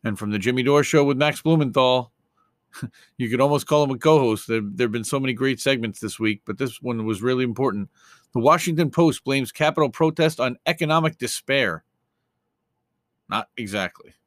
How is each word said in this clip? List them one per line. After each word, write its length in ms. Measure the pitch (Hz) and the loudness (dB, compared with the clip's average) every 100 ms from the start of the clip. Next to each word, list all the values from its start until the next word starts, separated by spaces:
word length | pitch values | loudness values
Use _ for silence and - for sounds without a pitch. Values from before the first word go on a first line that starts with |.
And 140 | - 101 | -6 -6
from 120 | 104 | -4
the 80 | 104 | -2
Jimmy 240 | 101 127 | -2 0
Dore 220 | 127 143 | 2 2
Show 200 | 143 156 | 4 2
with 120 | 143 131 | 2 2
Max 240 | 147 143 | 0 0
Blumenthal, 720 | 156 160 139 113 127 127 120 _ _ _ _ _ _ | 2 2 2 2 2 2 -2 _ _ _ _ _ _
<laughs> 460 | - 113 _ _ _ | -14 -14 _ _ _
you 140 | 120 | -4
could 100 | 120 | 2
almost 260 | 139 147 - | 2 2 2
call 160 | 151 | 2
him 100 | 143 | 2
a 60 | 127 | 2
co-host. 480 | 156 156 127 107 - | 4 6 6 0 -2
There, 140 | 113 | -4
there 220 | 104 98 | -4 -2
have 80 | 120 | -2
been 120 | 113 | 0
so 140 | 107 143 | -4 -2
many 140 | 131 | -2
great 260 | 117 131 123 | -2 -2 0
segments 420 | - 135 113 95 | 0 0 -2 -6
this 200 | 110 - | -10 -4
week, 220 | 110 104 | -2 -2
but 140 | - 101 | -6 -6
this 240 | 131 - | -6 -6
one 240 | 120 117 110 | -6 -4 -4
was 160 | 101 | -2
really 220 | 120 127 | -2 0
important. 440 | 127 107 135 190 196 _ _ - _ | -2 -2 -2 -2 -8 _ _ -20 _
The 60 | 123 | 0
Washington 500 | 120 165 180 160 156 | 4 4 2 0 0
Post 340 | - 165 135 | 2 2 2
blames 280 | - 135 123 | -2 -2 -2
Capitol 360 | - 151 156 147 | 0 0 2 -2
protest 500 | - 160 160 160 160 | 2 0 2 0 0
on 200 | 123 123 - | -4 -2 -6
economic 500 | 165 156 160 160 156 | -2 0 2 0 -2
despair. 680 | 123 - - 135 113 80 _ _ _ _ _ _ _ _ _ _ _ _ _ _ _ | -8 -8 -2 0 0 -4 _ _ _ _ _ _ _ _ _ _ _ _ _ _ _
Not 220 | 104 - - | -6 -6 -10
exactly. 560 | 107 101 95 - - _ | -6 -4 -4 -8 -20 _